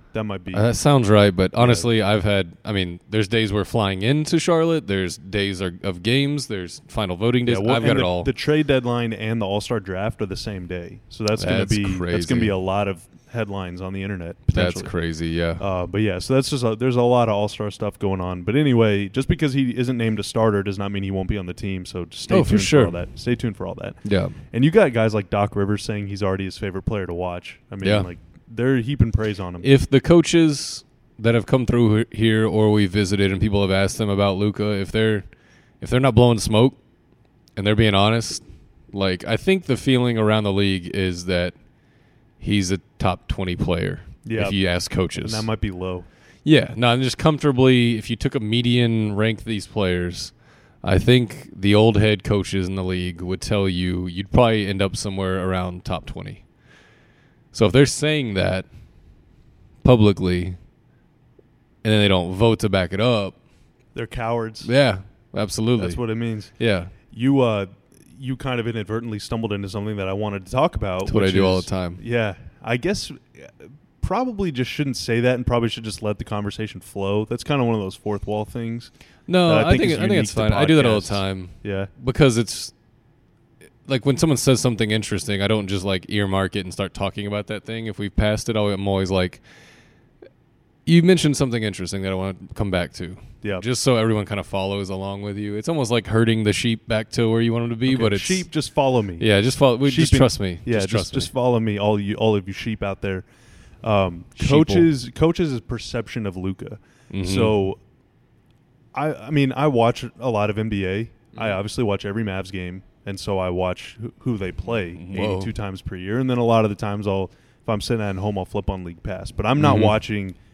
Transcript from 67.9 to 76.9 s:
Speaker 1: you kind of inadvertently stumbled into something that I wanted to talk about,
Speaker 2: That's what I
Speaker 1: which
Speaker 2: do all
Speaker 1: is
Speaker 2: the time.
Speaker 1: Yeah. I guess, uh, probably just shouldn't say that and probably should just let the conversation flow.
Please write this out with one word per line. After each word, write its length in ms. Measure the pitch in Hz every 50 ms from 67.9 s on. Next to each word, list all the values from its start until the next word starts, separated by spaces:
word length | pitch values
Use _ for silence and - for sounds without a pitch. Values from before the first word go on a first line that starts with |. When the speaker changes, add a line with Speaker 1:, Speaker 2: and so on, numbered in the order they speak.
| _ _ _ _ - 95
Speaker 1:
you 160 | 139 127 131
kind 240 | 120 - 135 127 120
of 80 | 110 117
inadvertently 520 | 113 113 104 90 107 117 120 117 107 104
stumbled 340 | - - 127 113 113 107 104
into 160 | 98 101 95
something 260 | 92 107 101 107 107 101
that 100 | 95 95
I 60 | 95
wanted 320 | 101 107 104 101 98 92
to 60 | -
talk 240 | - 127 147 170 -
about, 260 | - 110 98 90 92
Speaker 2:
That's 100 | 98 - -
what 100 | 110 98
I 40 | 95
Speaker 1:
which 60 | 92
Speaker 2:
do 100 | 95 95
all 120 | 92 92 92
Speaker 1:
is 60 | 90
Speaker 2:
the 40 | -
time. 300 | 101 92 90 87 87 92
Speaker 1:
Yeah. 340 | - 113 117 117 110 104 92 - - - - _
I 160 | - 110 120 123
guess, 340 | 120 175 208 - - -
uh, 40 | - - _ _ _ - 65 - - - 71 87 139 147 _ _ _ _
probably 500 | - - 180 226 262 254 226 196 202 175
just 180 | 139 123 123 -
shouldn't 280 | - - 151 139 120 -
say 220 | - - 117 117
that 140 | 120 127 127
and 100 | 123 123 -
probably 220 | 123 120 117 113
should 140 | - - 113
just 180 | 110 104 -
let 160 | 113 104 104 -
the 60 | -
conversation 560 | - 110 104 101 101 - - 110 104 - 95
flow. 440 | - -